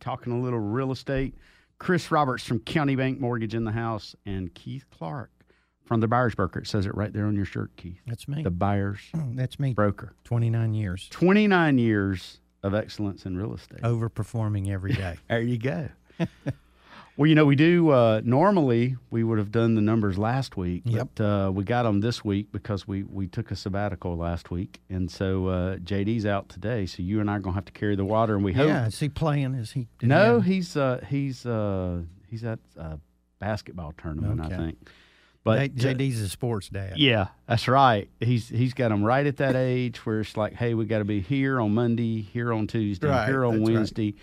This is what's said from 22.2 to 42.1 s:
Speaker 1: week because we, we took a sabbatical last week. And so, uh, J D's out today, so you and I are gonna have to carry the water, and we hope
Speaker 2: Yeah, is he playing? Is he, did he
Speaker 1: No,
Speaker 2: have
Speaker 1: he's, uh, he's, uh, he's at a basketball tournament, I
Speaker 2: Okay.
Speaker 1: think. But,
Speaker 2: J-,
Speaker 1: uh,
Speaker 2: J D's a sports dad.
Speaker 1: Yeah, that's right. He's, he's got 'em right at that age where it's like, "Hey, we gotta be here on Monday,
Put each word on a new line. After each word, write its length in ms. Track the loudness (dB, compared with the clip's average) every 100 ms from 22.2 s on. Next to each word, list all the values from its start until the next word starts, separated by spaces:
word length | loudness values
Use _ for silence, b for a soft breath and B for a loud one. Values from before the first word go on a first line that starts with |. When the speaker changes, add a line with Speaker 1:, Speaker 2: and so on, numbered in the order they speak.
Speaker 1:
week 260 | -2 -2 -4
because 380 | -8 -6 -6 -4
we, 140 | -6
we 240 | -6 -6 -6
took 240 | -6 -8
a 60 | -8
sabbatical 600 | -6 -4 -4 -4 -6 -4
last 340 | -4 -4 -6
week. 300 | -8 -8 -12 -8
And 220 | -6 -4
so, 380 | -2 -2 0 0
uh, 280 | 0 -2 -6
J 260 | -4 -2
D's 200 | 0 0
out 240 | 0 -2 -4
today, 380 | -10 -6 -4 -6
so 160 | -6
you 180 | -4 -2
and 80 | 0
I 40 | -2
are 40 |
gonna 160 | -2 -4
have 100 | -6
to 60 |
carry 220 | -6 -2
the 120 | 0 0
water, 300 | 2 2 2
and 80 |
we 100 | 2
hope 140 | 2 2
Speaker 2:
Yeah, 180 | 2 0
is 140 | -2
he 100 | -4
playing? 440 | -2 0 0 -2
Is 180 | -4 -6
he, 80 | -6 -8 0
did 80 | 4
he 0 |
Speaker 1:
No, 280 | 6 6 6
Speaker 2:
have 80 |
Speaker 1:
he's, 320 | 4 0 0 0
uh, 260 | 0 0 -2
he's, 340 | -2 -2 -4
uh, 600 | -4 -2 0 -2 -2 -4 -8 -14 -14
he's 160 | -10
at 160 | -8 -8 _ -14
a 200 | -12 -12 -16 _ _ -8
basketball 540 | -4 -4 -6 -12 -12 -10
tournament, 420 | -8 -4 -2 -2
I 60 | -4
Speaker 2:
Okay. 100 | -4
Speaker 1:
think. 320 | -6 -8 b b b b b b
But, 300 | 2 2 2
Speaker 2:
J-, 160 | 0 0
Speaker 1:
uh, 20 |
Speaker 2:
J 20 |
D's 260 | 0 -2 -2
a 60 | -4
sports 420 | -4 -4 -4 -6
dad. 260 | -10 -6 2
Speaker 1:
Yeah, 300 | 2 4 0 -6 -2
that's 220 | -2 4
right. 400 | 6 6 4 -2 -4
He's, 280 | 0 0 0
he's 240 | 0 0
got 200 | 0 0
'em 100 | 2
right 220 | 2 2 0
at 100 | 0
that 180 | 0 2
age 500 | 0 0 -2 -4 -4
where 140 | -2
it's 180 | -2 -4
like, 160 | -4
"Hey, 180 | -2 -2
we 140 | 0 0
gotta 180 | -2
be 160 | 0 -2
here 400 | -2 0 0 2
on 140 | 2
Monday, 480 | 2 2 0 0